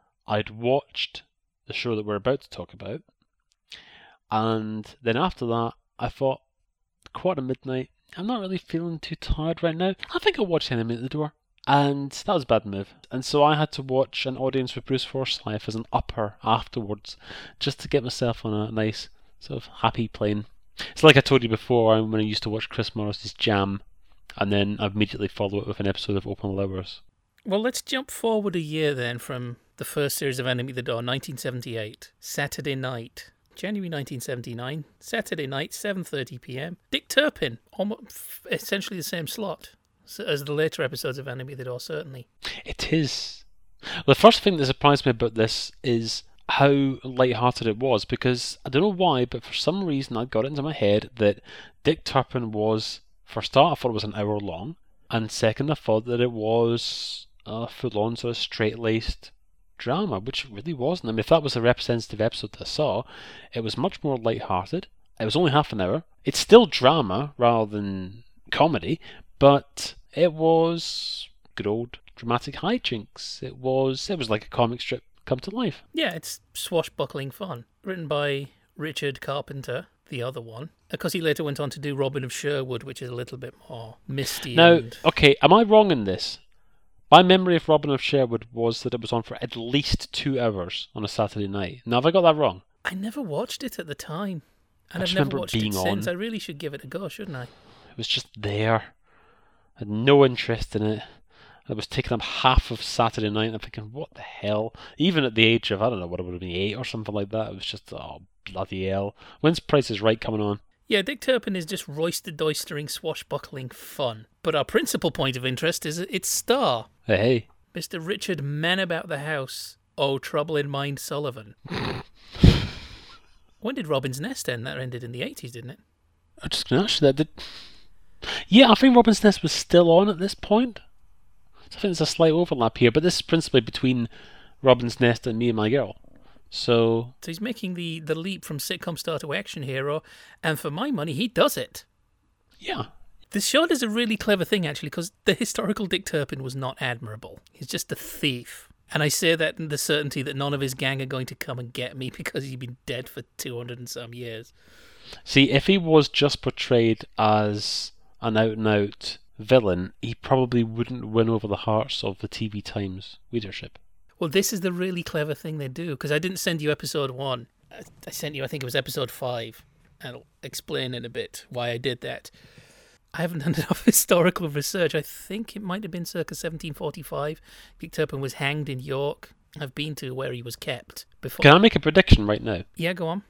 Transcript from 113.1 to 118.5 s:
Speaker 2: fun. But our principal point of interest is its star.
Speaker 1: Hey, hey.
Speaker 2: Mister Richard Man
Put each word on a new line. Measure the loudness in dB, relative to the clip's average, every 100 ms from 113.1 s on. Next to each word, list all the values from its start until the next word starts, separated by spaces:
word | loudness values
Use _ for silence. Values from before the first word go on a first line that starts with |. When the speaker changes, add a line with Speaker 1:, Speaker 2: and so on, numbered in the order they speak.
| -8 -6 -8 -8 -12 -12
Speaker 2:
fun. | -14 -14 -4 -4 -4 -14 _
But | 0 0
our |
principal | 2 2 0 -2 -2
point | 0 -2 -2
of | -4
interest | -2 -2 -2 -4
is | -6
its | -6 -4 -2
star. | -2 2 2 2 0 -4 _
Speaker 1:
Hey, | 0 2
hey. | 4 2 0 _ _ -12
Speaker 2:
Mister | -10 -8
Richard | -6 -6 -4 -4
Man | -4